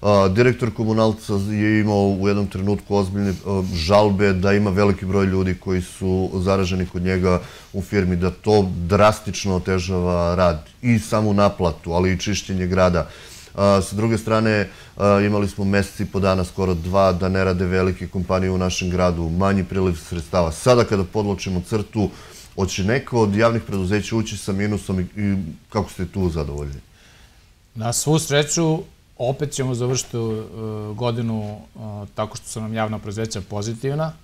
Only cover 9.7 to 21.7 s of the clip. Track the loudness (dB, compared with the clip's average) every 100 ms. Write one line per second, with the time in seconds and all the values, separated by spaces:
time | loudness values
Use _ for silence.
9.7 | -2 0 -2 0 0 0 4 2 2 -6
10.7 | -6 2 2 2 0 2 4 2 2 -2
11.7 | -2 -2 0 2 0 -2 -6 -4 -4 0
12.7 | 4 4 4 -2 -10 -20 -20 -16 0 4
13.7 | 4 2 -2 0 0 0 0 2 2 -2
14.7 | -6 -20 -2 4 4 4 2 -2 -2 0
15.7 | 0 0 -4 -6 0 2 2 0 -2 0
16.7 | 0 0 4 4 4 0 2 0 0 0
17.7 | 2 0 -2 -6 -6 -2 0 0 0 0
18.7 | -2 -2 0 0 0 -2 0 2 2 0
19.7 | 0 0 -2 -6 -8 -2 0 0 0 4
20.7 | 4 4 0 -2 -2 -2 -4 -4 -4 -2